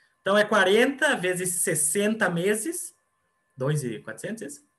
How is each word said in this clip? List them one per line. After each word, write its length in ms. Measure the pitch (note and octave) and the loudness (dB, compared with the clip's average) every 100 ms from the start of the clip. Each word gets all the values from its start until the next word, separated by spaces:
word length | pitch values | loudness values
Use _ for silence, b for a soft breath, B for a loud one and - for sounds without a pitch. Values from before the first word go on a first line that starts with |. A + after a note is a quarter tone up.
| _ _ | _ _
Então, 160 | F#3+ G#3 | 2 2
é 80 | G#3 | 4
quarenta 720 | G#3 F#3+ G#3+ C4 C#4 D4+ G#3+ | 4 6 4 4 2 0 0
vezes 460 | F3+ F3+ F3+ - | -2 -2 -4 -2
sessenta 680 | - D#3+ - G3+ G#3 A3+ F#3 | -2 0 0 0 0 0 0
meses, 680 | E3+ F#3+ G#3+ D#4+ - - _ _ _ _ _ _ - | 0 0 -2 -4 -8 -10 _ _ _ _ _ _ -6
dois 280 | C3 D3+ | -2 -2
e 140 | B2+ G#2+ | -4 -8
quatrocentos 440 | A2 A2 F#3+ A3+ | -10 -10 -8 -8
isso? 240 | D4 - _ | -10 -14 _